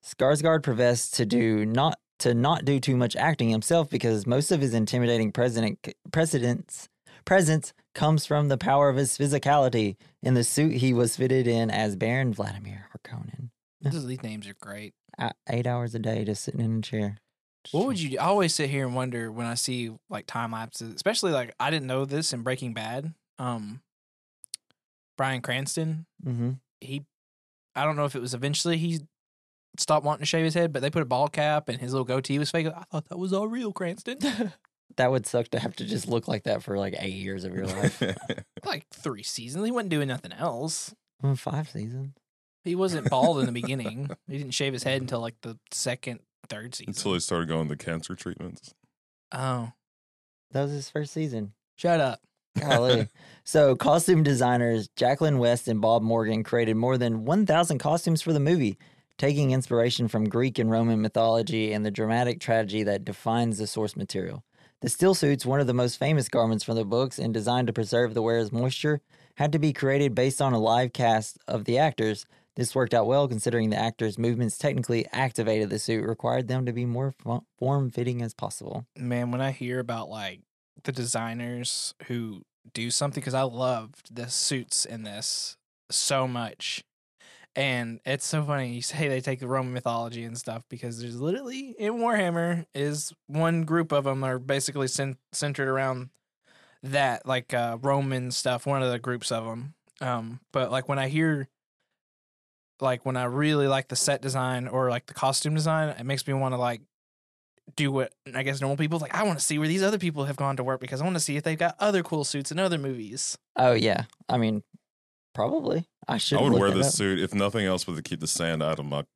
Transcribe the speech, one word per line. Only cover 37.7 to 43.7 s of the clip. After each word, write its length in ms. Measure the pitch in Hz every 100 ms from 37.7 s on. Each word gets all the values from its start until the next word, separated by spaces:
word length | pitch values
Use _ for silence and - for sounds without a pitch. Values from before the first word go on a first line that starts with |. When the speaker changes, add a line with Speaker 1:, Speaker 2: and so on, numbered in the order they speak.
| 95 151 -
Speaker 3:
<laughs> 600 | 107 95 - - - - -
Speaker 2:
Like, 200 | 285 -
three 300 | - 156 113
seasons. 400 | 117 - 120 147
He 80 | 214
wasn't 180 | 240 208
doing 200 | 156 143
nothing 240 | 131 -
else. 600 | - 170 120 156 - - - _ _
Speaker 1:
Well, 140 | 139 131
five 320 | - 135 156
seasons. 420 | - 107 127 135 139 _ _ _ _ -
Speaker 2:
He 100 | 180
wasn't 340 | 190 165 135
bald 300 | 131 147 151
in 60 | 123
the 80 |
beginning. 560 | 120 117